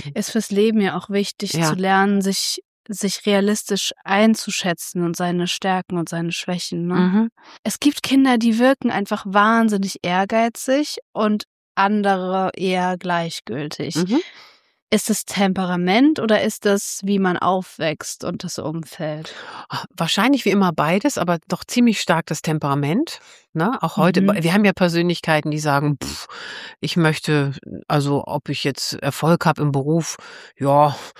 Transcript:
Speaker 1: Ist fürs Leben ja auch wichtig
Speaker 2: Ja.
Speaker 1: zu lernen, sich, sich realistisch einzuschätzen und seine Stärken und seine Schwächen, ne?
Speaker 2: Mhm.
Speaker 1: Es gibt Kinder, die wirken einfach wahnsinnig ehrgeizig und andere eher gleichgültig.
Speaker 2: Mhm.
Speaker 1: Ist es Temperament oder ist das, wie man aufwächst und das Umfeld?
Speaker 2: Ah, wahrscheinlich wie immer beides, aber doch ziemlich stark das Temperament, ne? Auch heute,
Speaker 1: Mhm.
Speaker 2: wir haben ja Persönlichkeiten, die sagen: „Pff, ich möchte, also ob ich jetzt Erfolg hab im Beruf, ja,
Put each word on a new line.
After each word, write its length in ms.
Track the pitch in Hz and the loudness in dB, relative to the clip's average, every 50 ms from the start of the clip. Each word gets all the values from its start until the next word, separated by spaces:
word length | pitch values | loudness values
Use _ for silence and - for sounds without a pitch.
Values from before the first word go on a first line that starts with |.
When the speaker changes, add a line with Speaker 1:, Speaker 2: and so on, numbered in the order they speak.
| - 143 147 | -8 -8 -8
Speaker 1:
Ist 180 | 214 202 - | -6 -6 -4
fürs 200 | - 226 - - | -4 -4 -4 0
Leben 300 | 202 196 214 226 220 220 | 0 2 2 4 4 2
ja 160 | 196 175 143 180 | 2 0 0 -4
auch 120 | - - | -6 -4
wichtig 420 | 196 202 202 - - - 208 190 - | -2 -2 -2 -2 -6 -8 -6 -4 -2
Speaker 2:
Ja. 160 | 160 165 156 | 0 0 0
Speaker 1:
zu 60 | 156 | 0
lernen, 460 | 185 185 190 190 190 196 202 202 196 | 0 0 2 4 4 4 4 2 2
sich, 400 | 190 196 190 - - - - - - _ _ _ _ - | 2 0 0 -2 -2 -4 -6 -8 -10 _ _ _ _ -12
sich 380 | 202 - 208 190 - - - | -6 -4 -4 -4 -4 -2 0
realistisch 680 | 214 202 196 196 208 214 - - - 202 196 - - - - - | 2 2 4 4 2 0 0 -2 -2 -2 -2 -2 -4 -6 -8 -4
einzuschätzen 1000 | - 196 202 220 226 220 - - 208 - - - 185 165 - - - - 180 175 | 0 2 4 6 6 4 2 -2 -4 -6 -4 -2 -2 -4 -4 -6 -6 -4 -2 -2
und 120 | 170 170 | -2 -2
seine 320 | - 175 175 175 175 175 175 | -2 -2 -2 0 -2 -2 -2
Stärken 500 | - - - 190 185 185 - - 185 175 | -4 -4 -2 -2 -2 -2 -2 -4 -4 -4
und 120 | 160 - | -4 -4
seine 220 | 175 170 170 170 | -4 -4 -4 -4
Schwächen, 560 | 170 - - - 180 175 - - 175 170 170 175 | -6 -6 -6 -4 -6 -4 -6 -6 -4 -4 -2 0
ne? 80 | 180 | 2
Speaker 2:
Mhm. 340 | 175 180 180 185 214 226 226 - _ - - - - - | 2 2 4 4 2 2 0 -2 _ -20 -20 -20 -12 -8
Speaker 1:
Es 160 | 220 - - | -8 -6 0
gibt 240 | - 294 294 - - | 0 0 0 0 -2
Kinder, 340 | - 262 269 269 262 247 226 | 2 4 4 6 6 4 4
die 220 | 226 233 220 226 | 4 2 2 4
wirken 320 | 247 262 269 - - 240 | 4 4 4 2 0 -2
einfach 340 | - - 403 - 269 - - 196 | -2 -2 -2 -2 -4 -4 -4 0
wahnsinnig 720 | 185 208 202 220 233 226 226 220 208 196 196 190 - - - | 2 4 4 6 6 4 4 4 2 0 0 -2 -4 -6 -4
ehrgeizig 960 | 175 175 185 196 202 226 220 226 233 - - - - 262 294 294 - - - - _ - | -2 0 0 0 0 2 2 2 0 -2 -4 -2 0 0 0 0 -2 -6 -10 -14 _ -4
und 300 | - 214 214 214 208 - - _ _ _ _ _ | 0 0 2 0 0 -4 -8 _ _ _ _ _
andere 760 | - 196 202 214 208 202 202 196 185 185 180 185 190 190 180 - | 0 2 2 2 2 2 2 2 0 0 -2 0 0 0 -2 -2
eher 420 | - 190 190 185 180 180 180 185 175 | -2 -2 0 0 0 0 0 -2 -2
gleichgültig. 1000 | - 180 175 170 170 165 - - - - 208 147 147 151 - - 151 135 - | -2 -2 -2 -2 -2 -4 -6 -10 -10 -8 -6 -6 -6 -6 -6 -6 -6 -4 -2
Speaker 2:
Mhm. 260 | 151 185 180 233 320 381 - - - - - _ _ _ _ _ _ _ _ | -2 0 2 0 0 0 -2 -8 -20 -20 -20 _ _ _ _ _ _ _ _
Speaker 1:
Ist 180 | 214 208 - - | -2 0 0 0
es 160 | 208 - - | -2 -4 -4
Temperament 960 | - - 196 202 190 180 190 190 175 180 175 180 180 196 233 269 302 311 - | -4 -2 0 0 2 0 0 -2 -2 -2 0 0 2 4 4 6 4 4 2
oder 220 | - 220 214 - - | 2 2 2 2 2
ist 200 | 220 - - - | 0 -2 -2 0
das, 360 | 208 202 202 - - - - 196 | 0 0 0 0 -4 -8 -6 -2
wie 160 | 190 202 196 | 0 0 2
man 180 | 190 180 180 - | 2 2 0 0
aufwächst 840 | - 175 190 185 180 - - - 151 160 151 - - - - - - | 0 0 0 0 -2 -6 -8 -6 -4 -4 -4 -4 -8 -12 -12 -8 -8
und 200 | 165 175 - - | -8 -6 -6 -8
das 160 | 165 - - | -8 -8 -8
Umfeld? 760 | - 151 156 165 160 - - - 160 156 151 156 156 - - - - - - - - - | -6 -6 -6 -8 -8 -10 -10 -8 -8 -8 -8 -8 -10 -14 -16 -16 -16 -16 -16 -16 -14 -10
Speaker 2:
Ah, 140 | - - - - _ - | -10 -10 -10 -10 _ -4
wahrscheinlich 480 | 170 165 - 202 202 262 285 240 - | -2 -2 0 2 2 2 2 2 2
wie 60 | 208 | 2
immer 200 | 180 208 190 180 | 2 4 4 2
beides, 460 | 160 - 147 156 175 202 - 285 - - | 2 0 0 0 0 2 0 0 -2 0
aber 220 | 185 175 175 165 - - | 0 -2 -2 -2 -4 -6
doch 160 | 180 - - | -8 -8 -6
ziemlich 340 | - - 247 240 233 202 - | -2 0 4 4 4 4 2
stark 280 | - - 170 160 - - | 0 0 0 0 0 -2
das 140 | 160 - | -6 -4
Temperament, 800 | - 165 156 151 156 143 139 143 143 139 170 240 330 - - - - - - - _ _ - | -2 -2 -2 0 0 0 0 0 0 0 0 0 0 -2 -6 -12 -18 -20 -20 -20 _ _ -4
ne? 280 | 160 165 220 262 - | -2 0 0 0 -2
Auch 160 | - 160 - - | -2 -2 2 2
heute, 240 | 156 180 175 185 | 2 4 4 4
Speaker 1:
Mhm. 220 | 190 196 208 185 160 | 4 2 2 2 2
Speaker 2:
wir 100 | 170 180 | 2 4
haben 100 | 214 208 | 6 6
ja 80 | 196 185 | 4 4
Persönlichkeiten, 800 | - 185 175 165 170 170 175 170 - - 165 156 151 151 156 | 4 2 2 2 2 2 2 0 0 0 2 2 2 2 0
die 80 | 151 151 | -2 -2
sagen: 380 | 151 151 139 143 147 147 143 - | 0 2 2 2 2 2 0 -2
„Pff, 260 | - - 73 - - - - - - - - - - - - - | -4 -8 -10 -10 -14 -16 -16 -16 -14 -14 -14 -14 -16 -18 -12 -8
ich 160 | - 156 - 180 | -8 -2 0 2
möchte, 560 | 160 156 151 - - - 151 147 139 139 131 - - - - - - - | 2 2 2 0 -2 0 0 0 0 -2 -4 -8 -12 -14 -14 -12 -4 -2
also 360 | 156 147 139 143 143 131 - - | 0 0 2 2 0 -2 -2 -4
ob 220 | - 147 - - | -6 -6 -6 -6
ich 140 | 143 - - | -6 -4 -4
jetzt 300 | 147 127 - - - - - | -4 -4 -4 -6 -8 -8 -6
Erfolg 440 | - 143 - - 151 156 170 - - | -6 -6 -4 -2 2 2 2 2 2
hab 140 | 165 151 - | 0 0 2
im 120 | 151 147 | 0 0
Beruf, 460 | 139 139 131 147 160 165 151 - - - - - - - - - - - | 0 0 0 0 0 0 0 -2 -8 -12 -16 -20 -20 -20 -20 -20 -8 -2
ja, 380 | 135 139 139 147 147 147 135 - - - - | 0 2 4 4 4 4 2 -2 -10 -18 -20